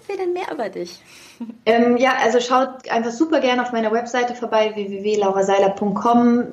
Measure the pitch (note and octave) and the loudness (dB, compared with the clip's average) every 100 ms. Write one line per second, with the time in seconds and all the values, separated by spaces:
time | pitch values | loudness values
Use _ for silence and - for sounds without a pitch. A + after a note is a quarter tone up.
0 | - G4 F4+ F4 F#4+ D#4 G#3 F3+ F3 - | -10 -8 -6 -6 -6 -8 -8 -8 -12 -14
1 | - - - - A3+ - - A#3 A#3+ A#3+ | -20 -20 -20 -16 -16 -8 0 2 4 4
2 | B3+ - A3+ A#3+ A#3 B3+ C4 - - A#3 | 2 2 2 2 2 0 0 -6 -6 -4
3 | A#3 A#3 D#4+ D#4 C4 B3 - A3+ A3 A3+ | -2 -2 0 2 2 0 -2 -2 0 -2
4 | A#3 B3+ A#3+ A#3 A3+ A3 G#3+ G#3 G3 G3 | -2 -2 -2 -4 -2 0 0 -2 -8 -4
5 | G#3 G#3 G3 F#3+ G3 G3 G3 G3 G#3 G3+ | -2 0 0 2 2 4 2 2 -2 0
6 | A#3 A#3+ A#3+ A#3+ A#3+ | 2 4 4 2 0